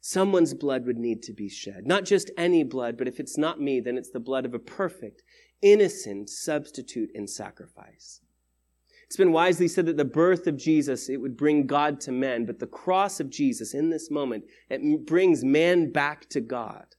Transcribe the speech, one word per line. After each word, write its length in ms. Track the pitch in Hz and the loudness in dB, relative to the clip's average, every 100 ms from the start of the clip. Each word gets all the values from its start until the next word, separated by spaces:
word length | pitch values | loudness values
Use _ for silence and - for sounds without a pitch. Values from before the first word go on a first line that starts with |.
Someone's 540 | - 185 196 190 165 | -4 0 2 4 2
blood 320 | - 143 131 120 | 0 -4 -2 -2
would 100 | 120 | -4
need 260 | 117 113 | -2 -4
to 100 | - | -8
be 160 | 107 101 | -12 -12
shed. 360 | - - 98 110 | -10 -14 -12 -2
Not 200 | 190 190 | -2 2
just 240 | 202 - - | 0 0 -2
any 260 | 175 170 | 2 2
blood, 320 | 135 131 120 117 | 2 -2 -6 -4
but 120 | 127 | -6
if 120 | 123 | -6
it's 160 | 135 - | -8 -2
not 240 | 156 156 | -2 -2
me, 180 | 143 131 | -2 -2
then 200 | 117 123 | -2 -6
it's 100 | 120 | -8
the 120 | 127 | -12
blood 260 | 117 131 127 | -6 -4 -4
of 80 | |
a 40 | 120 | -8
perfect, 640 | - - 185 - - _ _ _ _ _ | -12 -6 -6 -6 -18 _ _ _ _ _
innocent 720 | 202 208 190 - - 101 104 | 6 8 6 0 -10 -10 -10
substitute 800 | - - 151 147 - 117 123 107 | -10 -4 -4 -6 -14 -12 -8 -8
and 140 | 110 101 | -8 -12
sacrifice. 960 | - 101 - 85 _ - _ - - _ _ _ _ _ _ _ _ | -12 -14 -16 -20 _ -20 _ -20 -20 _ _ _ _ _ _ _ _
It's 140 | _ - | _ 2
been 140 | 190 | 4
wisely 360 | 160 180 170 175 | 6 4 4 2
said 160 | 170 | 2
that 140 | 165 151 | 0 0
the 80 | 135 | 0
birth 400 | 147 175 180 175 | 4 4 4 0
of 100 | 139 | -2
Jesus, 540 | 156 156 143 127 - | 2 2 2 -4 -4
it 80 | 131 | -6
would 180 | 127 117 | -6 0
bring 300 | 147 151 135 | 2 4 2
God 340 | 143 147 143 | 0 0 -2
to 100 | - | -6
men, 340 | 127 135 120 117 | -4 -2 -2 -4
but 120 | 117 | -6
the 80 | 120 | -10
cross 540 | - - 185 202 - | -8 -2 0 0 -4
of 80 | 139 | -10
Jesus 460 | - 139 117 110 | 0 0 0 -6
in 160 | 139 160 | -2 -2
this 200 | 160 - | -2 -4
moment, 340 | 147 135 110 - _ _ | -4 -4 -6 -10 _ _
it 100 | 135 | -4
m-, 240 | 151 151 | 0 0
brings 400 | 151 165 185 151 | 2 4 4 4
man 480 | 127 147 165 180 156 | 4 4 6 4 2
back 340 | 151 143 151 - | 0 0 -4 -8
to 100 | 139 | -8
God. 540 | 117 123 110 107 - | -6 -8 -8 -14 -20